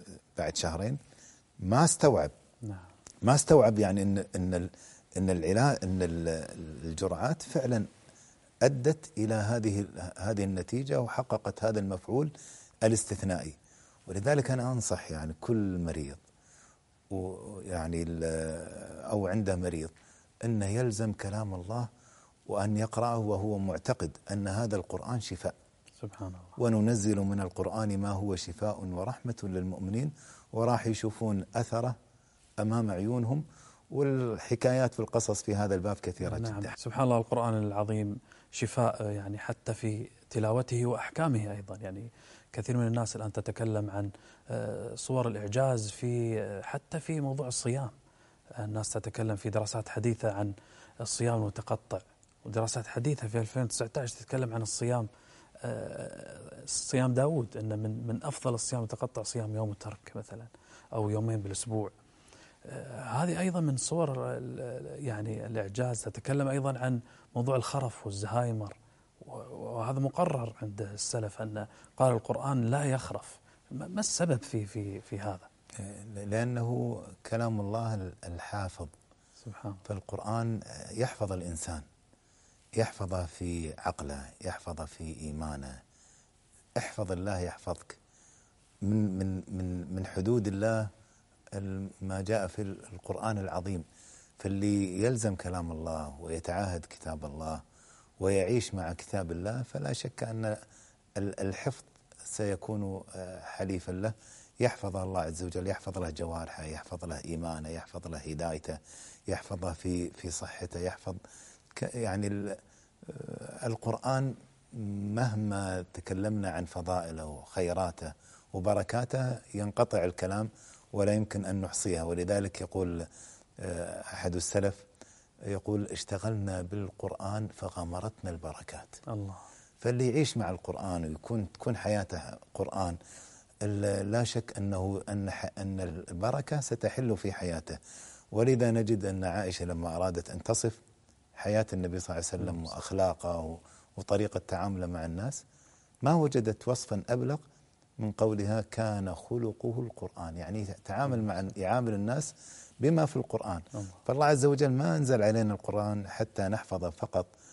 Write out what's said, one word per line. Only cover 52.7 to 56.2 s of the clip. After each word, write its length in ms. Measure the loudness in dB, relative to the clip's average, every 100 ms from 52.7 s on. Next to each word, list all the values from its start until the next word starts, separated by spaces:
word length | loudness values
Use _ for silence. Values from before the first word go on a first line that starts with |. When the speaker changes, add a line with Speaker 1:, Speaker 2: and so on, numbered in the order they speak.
| -2 -4
Speaker 2:
حديثة 420 | -2 0 0 0
في 100 | 0
ألفين 240 | 0 0
وتسعتاش 500 | 0 0 -2 -2 -4
تتكلم 420 | -6 -4 -2 0
عن 80 | 0
الصيام، 460 | -2 0 2 2 0 -6 -20 -20 -20 -10
آه، 1000 | -6 -4 -6 -8 -10 -10